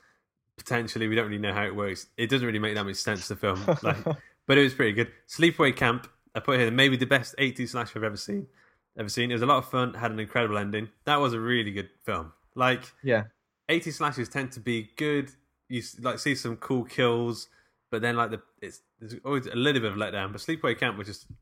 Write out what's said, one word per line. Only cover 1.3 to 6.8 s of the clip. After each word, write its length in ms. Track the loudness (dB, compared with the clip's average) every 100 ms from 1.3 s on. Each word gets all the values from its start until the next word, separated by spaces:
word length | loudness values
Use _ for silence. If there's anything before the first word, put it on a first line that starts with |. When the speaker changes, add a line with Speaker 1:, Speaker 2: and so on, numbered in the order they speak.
| -2
Speaker 1:
know 120 | -2
how 120 | -2
it 100 | -2
works. 320 | -2 -4 -6 -10 -4
It 120 | 0
doesn't 180 | 2 2
really 120 | 0
make 160 | 0
that 100 | -2
much 120 | -4 -4
sense, 320 | -2 -4 -4
the 80 | -2
film, 280 | -2 0 2
Speaker 2:
<laughs> 100 | 2
Speaker 1:
like, 140 | 0 -2 -4 -6 -10 _ 4
but 120 | 6
it 40 |
was 120 | 6
pretty 180 | 4 2
good. 180 | 2 0 -4 -14
Sleepaway 460 | 2 4 6 4 4
Camp, 320 | 2 2 -4 _ _
I 60 | -4
put 180 | 0 2
here 120 | 4
maybe 260 | 6